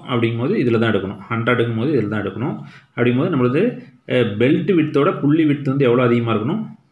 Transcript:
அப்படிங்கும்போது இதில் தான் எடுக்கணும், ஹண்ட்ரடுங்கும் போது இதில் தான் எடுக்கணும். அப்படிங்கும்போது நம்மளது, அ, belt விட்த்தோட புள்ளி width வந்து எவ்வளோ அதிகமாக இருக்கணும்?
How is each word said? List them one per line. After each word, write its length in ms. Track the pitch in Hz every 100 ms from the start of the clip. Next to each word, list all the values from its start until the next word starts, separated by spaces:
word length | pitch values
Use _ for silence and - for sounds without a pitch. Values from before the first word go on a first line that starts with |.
| -
அப்படிங்கும்போது 460 | 123 117 117 131 214
இதில் 240 | 120 113
தான் 140 | 113
எடுக்கணும், 240 | 101 95 95 -
ஹண்ட்ரடுங்கும் 480 | 113 117 117 117 110
போது 140 | 135
இதில் 180 | 139 104
தான் 160 | 107 98
எடுக்கணும். 340 | - 139 214 - - _ -
அப்படிங்கும்போது 400 | 123 123 185 143
நம்மளது, 300 | 123 143 240 240 - _ -
அ, 60 | 127
belt 480 | 110 101 123 175 -
விட்த்தோட 480 | 175 147 139 160 185
புள்ளி 260 | 143 160 151
width 220 | 139 131
வந்து 180 | 139 127
எவ்வளோ 180 | 120
அதிகமாக 360 | 123 120 117 107
இருக்கணும்? 400 | 110 220 220 - _